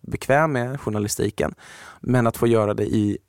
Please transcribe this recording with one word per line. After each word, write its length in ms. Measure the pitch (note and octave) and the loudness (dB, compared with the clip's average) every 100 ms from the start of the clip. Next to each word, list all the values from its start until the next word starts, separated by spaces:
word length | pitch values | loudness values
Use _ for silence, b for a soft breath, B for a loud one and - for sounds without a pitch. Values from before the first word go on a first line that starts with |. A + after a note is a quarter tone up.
bekväm 520 | - - - C#3 D#3+ | -10 -6 2 2 4
med, 280 | C3 B2 C#3 | 0 -4 -4
journalistiken, 720 | - G#2+ G#2 - G#2+ - D2+ - B B B B | -4 -2 -2 -2 -4 -2 -4 -4 B B B B
men 260 | A#2+ B2 A2+ | 0 2 2
att 100 | - | 2
få 100 | A#2+ | 2
göra 280 | A2+ G#2 | 4 2
det 100 | G#2 G#2+ | 0 0
i 320 | A2 G#2 - | 0 0 -2